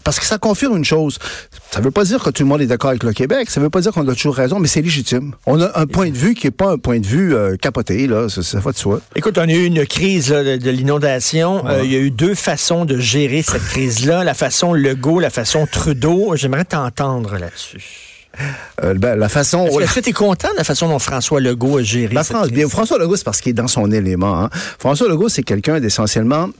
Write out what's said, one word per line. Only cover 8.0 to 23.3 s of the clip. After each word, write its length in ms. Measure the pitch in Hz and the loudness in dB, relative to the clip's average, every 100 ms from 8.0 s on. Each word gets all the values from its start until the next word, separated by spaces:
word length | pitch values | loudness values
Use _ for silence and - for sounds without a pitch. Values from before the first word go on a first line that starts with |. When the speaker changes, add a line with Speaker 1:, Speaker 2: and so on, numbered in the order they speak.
| 135 | 2
Speaker 1:
là. 220 | 110 117 | 0 0
Ça, 140 | 95 | -4
ça 160 | 85 107 | -4 -2
va 120 | 101 | -2
de 60 | 127 | -2
soi. 240 | 101 104 - - | -2 -2 -4 -4
Speaker 2:
Écoute, 200 | 208 180 | 0 0
on 40 | |
a 100 | 165 | 2
eu 140 | 165 175 | 2 2
une 200 | 160 143 | 2 0
crise, 460 | - 190 185 131 | 0 0 2 2
là, 100 | 147 139 | 2 2
de, 100 | 131 | 0
de 140 | 123 | 0
l'inondation. 960 | 127 135 147 147 127 - 160 170 196 131 | 0 0 2 2 0 0 0 0 0 0
Speaker 1:
Ouais. 60 | |
Speaker 2:
Euh, 120 | 135 | 0
il 80 | 131 | 0
y 60 | 131 | 2
a 20 | |
eu 120 | 139 | 0
deux 220 | 113 170 | 2 0
façons 520 | 202 - 143 - 170 165 | 0 -2 -2 0 0 0
de 120 | 127 | 0
gérer 440 | 120 139 139 147 | 0 0 0 0
cette 240 | 156 120 98 | -2 -4 -4
crise-là. 580 | 131 131 110 135 175 | -2 -2 0 0 2
La 120 | 175 127 | 0 0
façon 360 | 139 - 175 | -2 0 2
Legault, 480 | 165 139 131 135 170 | 2 2 0 0 2
la 100 | 147 | 2
façon 380 | - 110 156 151 | -2 -2 0 0
Trudeau. 640 | - 160 131 151 175 208 156 | 0 0 0 2 2 2 0
J'aimerais 260 | 139 135 | 0 -2
t'entendre 720 | 185 160 123 - 139 127 110 98 | -2 -4 -4 -2 -2 -2 -4 -6
là-dessus. 460 | 85 - - 98 - - - - _ - 143 131 - - 87 | -8 -12 -16 -16 -20 -20 -20 -20 _ -10 -8 -8 -12 -4 -2
Speaker 1:
Euh, 80 | |
ben, 260 | 95 120 110 | 0 2 2
la 80 | 104 | 2
façon 380 | 147 139 170 175 | 2 2 2 2
Speaker 2:
Est-ce 120 | 147 | 2
que, 60 | |
est-ce 120 | 170 254 | 2 0
que 40 | |
t'es 140 | 240 | 0
content 380 | 185 202 180 349 | 2 2 2 0
de 40 | 427 | -2
la 60 | |
façon 240 | 160 143 165 | -2 0 0
dont 120 | 143 | 0
François 420 | - 131 - 147 | -2 -2 0 2
Legault 380 | 127 123 131 143 | 2 2 2 2
a 40 | |
géré 320 | 107 120 113 131 | 0 0 0 0
Speaker 1:
Ben, 80 | |
Speaker 2:
cette 140 | 160 226 | 0 0
Speaker 1:
France, 100 | 165 | 0
Speaker 2:
crise ? 100 | 123 | 2
Speaker 1:
bien, 120 | 147 | 0
François 300 | - 226 277 | 0 0 2
Legault, 180 | 170 190 | 2 0
c'est 80 | |
parce 160 | - | 0